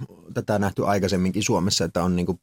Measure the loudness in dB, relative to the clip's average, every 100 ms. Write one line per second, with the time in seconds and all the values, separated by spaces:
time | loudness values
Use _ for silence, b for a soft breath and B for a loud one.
0 | -14 -16 -10 -6 -2 0 0 0 0 2
1 | 2 2 0 0 0 0 2 0 0 0
2 | 0 0 -2 -4